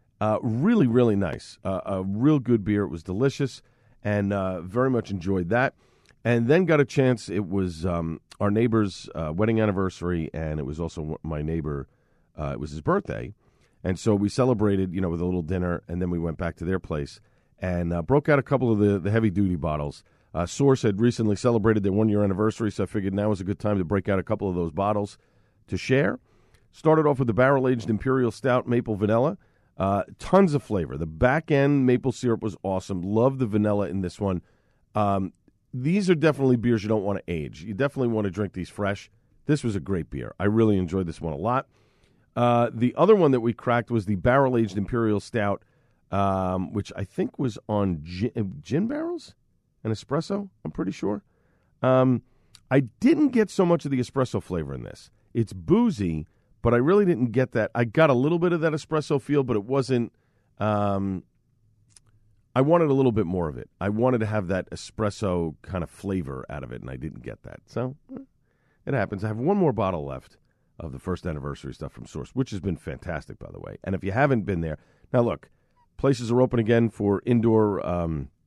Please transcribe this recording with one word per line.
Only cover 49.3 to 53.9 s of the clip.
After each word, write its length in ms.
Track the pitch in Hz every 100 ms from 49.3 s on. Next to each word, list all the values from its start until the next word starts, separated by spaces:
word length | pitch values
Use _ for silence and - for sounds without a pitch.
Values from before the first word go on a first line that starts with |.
| _ _ _ _ _
An 80 | 113
espresso, 580 | 110 - 143 - 202 202 _
I'm 80 | -
pretty 200 | - 185
sure. 320 | - 196 208 - _ _ _ _ _
Um, 400 | 131 131 131 120 - _ _ - _
I 120 | 135 127 -
didn't 300 | 247 311 294
get 200 | 233 214
so 160 | - 180
much 180 | 170
of 60 | 147